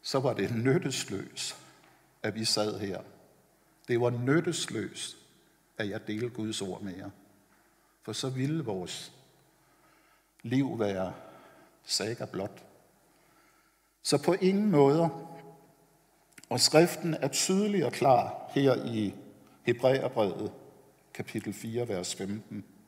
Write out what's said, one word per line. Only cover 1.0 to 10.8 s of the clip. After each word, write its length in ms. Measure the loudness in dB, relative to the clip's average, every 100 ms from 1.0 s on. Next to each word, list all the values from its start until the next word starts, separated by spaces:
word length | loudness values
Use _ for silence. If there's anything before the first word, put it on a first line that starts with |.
| -6 -8 -8 -10 -10 -10 -18 -20 -20 _ _ _
at 120 | -6 -4
vi 100 | -2
sad 340 | 0 0 -2
her. 220 | -6 -6 -10 -20 -20 _ _ _ _ _ -2
Det 140 | 2
var 80 | 2
nyttesløst, 1080 | 0 2 2 2 -4 -4 -6 -8 -8 -12 -14 -20 _ _ _ _ -8
at 120 | -6
jeg 180 | -6 -6
delte 220 | -6 -6
Guds 320 | -4 -6 -4
ord 200 | -6 -8
med 160 | -10 -10
jer. 120 | -14 -16 -20 _ _ _ _ _ _ _
For 120 | -12
så 160 | -6 -6
ville 340 | -2 -2 -2
vores 500 | -4 -6 -6 -10 -14 -20 _ _ _ _ _ _ _ _ _ _ _ _
liv 360 | -2 0 0
være 340 | 0